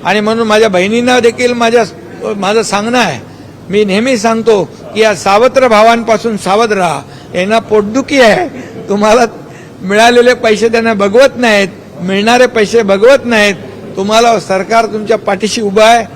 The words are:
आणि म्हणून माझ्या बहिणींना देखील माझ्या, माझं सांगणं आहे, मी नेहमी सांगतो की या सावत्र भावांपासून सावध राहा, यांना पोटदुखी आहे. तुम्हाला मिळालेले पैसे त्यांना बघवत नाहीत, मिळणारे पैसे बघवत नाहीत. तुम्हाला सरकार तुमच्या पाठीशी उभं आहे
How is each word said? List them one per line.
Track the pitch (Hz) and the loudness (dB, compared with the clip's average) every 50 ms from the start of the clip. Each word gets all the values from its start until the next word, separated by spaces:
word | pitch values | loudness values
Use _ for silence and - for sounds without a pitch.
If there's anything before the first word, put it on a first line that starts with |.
| 151 | -2
आणि | 156 190 214 | -2 -2 0
म्हणून | 208 214 226 226 233 220 | 0 0 -2 -2 0 0
माझ्या | 214 214 220 220 | 2 2 2 2
बहिणींना | 190 180 180 196 220 240 240 247 254 254 | 2 0 0 0 0 0 0 2 0 2
देखील | 226 233 226 - 247 247 247 | 2 0 0 0 -2 -2 0
माझ्या, | 240 233 233 233 240 226 170 - - - - - - - 214 220 | 0 0 2 2 2 0 0 -6 -16 -20 -18 -16 -10 -8 -8 -6
माझं | 202 190 190 214 226 | -4 -2 -2 0 0
सांगणं | 214 - 190 202 208 226 240 254 | -2 -2 -4 -4 -4 -2 -2 -2
आहे, | 233 185 143 113 101 - - - - - - - - - | -2 -2 -4 -8 -12 -16 -20 -20 -20 -20 -20 -20 -14 -4
मी | 175 208 214 | -2 -2 0
नेहमी | 202 185 202 233 262 269 220 | 0 0 -2 0 0 -2 0
सांगतो | 190 233 226 226 220 226 220 202 170 | 0 -2 -2 0 0 0 2 0 0
की | 139 - - - - - 208 | -4 -8 -18 -20 -10 -2 0
या | 220 220 208 | 0 0 0
सावत्र | 165 - 196 196 208 240 262 208 269 262 254 | 0 0 0 2 2 2 2 2 2 2 2
भावांपासून | 220 208 214 226 233 233 233 214 226 208 - 233 220 196 | 4 4 4 4 4 2 0 -2 -2 -2 -2 -4 -6 -4
सावध | - 185 190 208 233 226 214 | -4 -2 0 0 0 0 0
राहा, | 202 180 170 151 139 135 - - - - - - | -2 -2 -2 -2 -4 -8 -14 -20 -20 -20 -10 -6
यांना | 175 180 196 220 226 | -4 -2 0 0 -2
पोटदुखी | 220 - 214 214 202 202 220 262 262 - 302 277 | 0 0 -2 0 0 0 -2 -4 -4 -2 2 2
आहे. | 254 220 196 180 359 285 - - - - - - - - | 4 4 4 2 -2 -6 -8 -12 -16 -14 -14 -16 -8 -6
तुम्हाला | 196 202 208 214 214 240 233 226 - - - - - - - - - - | -4 -2 2 2 2 2 2 0 -4 -12 -18 -20 -20 -20 -20 -20 -20 -14
मिळालेले | 160 185 196 214 226 240 240 240 240 240 254 | -8 -4 0 2 4 4 4 4 4 4 2
पैसे | 240 240 226 214 190 208 233 | 2 0 0 0 2 0 0
त्यांना | 226 233 226 226 226 | 0 0 0 0 -2
बघवत | 202 202 196 196 240 277 269 - | 0 -2 0 4 4 4 4 2
नाहीत, | 233 247 233 214 202 196 180 165 - - - - - | 0 0 2 2 2 0 -2 -6 -14 -20 -20 -16 -12
मिळणारे | 170 185 190 196 208 220 240 247 254 | -8 -4 -4 -2 0 0 2 2 2
पैसे | 247 247 233 214 190 214 233 | 2 2 0 -2 2 2 0
बघवत | 226 196 196 196 202 247 277 269 - | 2 2 0 4 4 4 4 4 2
नाहीत. | 240 240 220 208 208 196 - - - - - - - - - | 0 0 2 2 2 0 -4 -8 -16 -16 -16 -16 -12 -8 -6
तुम्हाला | 196 202 214 226 233 233 226 208 | -4 0 2 2 2 2 2 0
सरकार | - - 190 190 190 170 220 226 226 | -2 -2 -4 -4 -2 0 0 0 0
तुमच्या | 208 202 214 214 202 226 208 | 0 -4 -8 -2 -2 -2 -2
पाठीशी | - - 202 190 214 208 - 254 | -2 -4 -4 -2 -2 -4 -4 -4
उभं | 220 202 190 214 214 | -4 -2 0 2 4
आहे | 220 233 233 165 - - | 4 4 2 0 -4 -12